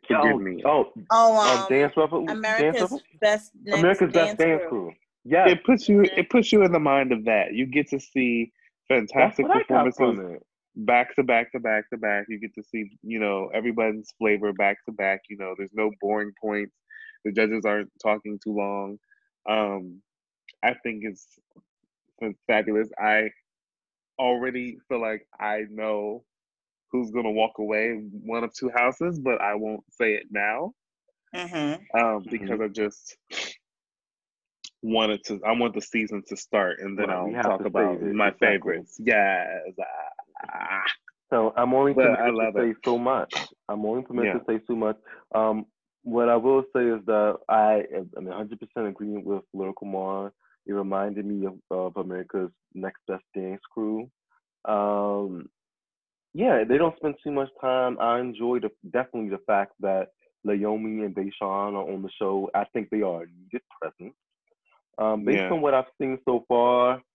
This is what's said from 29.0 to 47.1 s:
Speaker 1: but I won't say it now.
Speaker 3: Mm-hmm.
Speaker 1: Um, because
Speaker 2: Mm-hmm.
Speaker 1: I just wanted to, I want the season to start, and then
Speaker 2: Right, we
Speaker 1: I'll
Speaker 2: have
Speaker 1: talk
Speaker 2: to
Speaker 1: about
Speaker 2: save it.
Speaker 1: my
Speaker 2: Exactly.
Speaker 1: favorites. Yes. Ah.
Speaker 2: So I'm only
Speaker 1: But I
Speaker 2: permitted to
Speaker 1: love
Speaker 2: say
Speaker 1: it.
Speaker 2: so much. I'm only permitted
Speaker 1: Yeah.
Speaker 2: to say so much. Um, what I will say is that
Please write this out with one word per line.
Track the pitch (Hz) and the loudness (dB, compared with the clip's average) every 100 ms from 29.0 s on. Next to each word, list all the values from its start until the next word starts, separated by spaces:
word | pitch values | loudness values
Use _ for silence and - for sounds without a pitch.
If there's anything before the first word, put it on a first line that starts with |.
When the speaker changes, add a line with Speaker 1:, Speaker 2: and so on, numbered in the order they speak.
| 170 165 | -4 -2
Speaker 1:
but | 131 120 | -2 0
I | 101 | 0
won't | 104 107 107 _ | -2 -4 -8 _
say | _ 113 | _ 0
it | 104 - | 0 -4
now. | 104 104 113 175 - _ _ _ _ _ | -4 -2 -2 -6 -10 _ _ _ _ _
Speaker 3:
Mm-hmm. | 180 175 170 147 156 - 113 | -12 -8 -4 -4 -4 -2 0
Speaker 1:
Um, | 117 107 90 | 0 -2 -6
because | 117 101 | -8 -4
Speaker 2:
Mm-hmm. | 110 | -4
Speaker 1:
I | 107 | -4
just | 104 104 - - - _ - - - _ _ _ _ _ _ _ _ _ _ - _ | -2 -4 -4 -20 -20 _ -12 -12 -14 _ _ _ _ _ _ _ _ _ _ -20 _
wanted | 113 110 110 104 | -2 0 2 -2
to, | - 101 104 | -6 -4 0
I | |
want | 117 120 | 2 0
the | 107 | -2
season | - 117 107 104 - | -6 -4 -4 -8 -10
to | 101 | -14
start, | - 107 92 - | -2 0 0 -2
and | 98 98 | -8 -4
then | 101 | -2
Speaker 2:
Right, | 92 | -2
we | 90 | -4
Speaker 1:
I'll | 117 | -2
Speaker 2:
have | |
Speaker 1:
talk | 120 95 | 0 0
Speaker 2:
to | 95 | 0
Speaker 1:
about | 98 104 - | 0 0 0
Speaker 2:
save | 104 | -2
it. | |
Speaker 1:
my | 104 101 | 0 0
Speaker 2:
Exactly. | - 113 | 2 2
Speaker 1:
favorites. | 98 80 82 - - | 2 -2 -6 -8 -4
Yes. | 110 110 98 95 87 92 82 92 92 - 73 - - - - | 2 4 4 0 -2 -8 -10 -10 -10 -8 -12 -14 -20 -16 -14
Ah. | - - 95 95 - - _ _ | -10 -6 -4 -4 -8 -14 _ _
Speaker 2:
So | 123 110 120 | 2 2 2
I'm | 123 | 2
only | 131 139 | 4 4
Speaker 1:
But | 131 127 | 4 4
I | 104 | 4
Speaker 2:
permitted | 120 | 0
to | 113 | 0
Speaker 1:
love | 113 104 | 0 2
Speaker 2:
say | 117 | 0
Speaker 1:
it. | 110 | 0
Speaker 2:
so | - 120 | 0 0
much. | 123 131 78 - - _ - | 0 0 -2 -8 -10 _ -8
I'm | 104 | -4
only | 107 120 | -2 -4
permitted | 127 123 110 | -4 -2 0
Speaker 1:
Yeah. | 90 | 0
Speaker 2:
to | - 110 | -2 -4
say | - | -2
so | |
much. | 117 107 110 - - _ | -2 -2 -2 -10 -20 _
Um, | 110 110 107 104 _ _ _ | 0 2 0 -6 _ _ _
what | 120 117 120 | -4 2 4
I | 120 | 4
will | 123 135 131 | 4 2 2
say | 127 120 | 0 0
is | 113 | 0
that | 98 | 0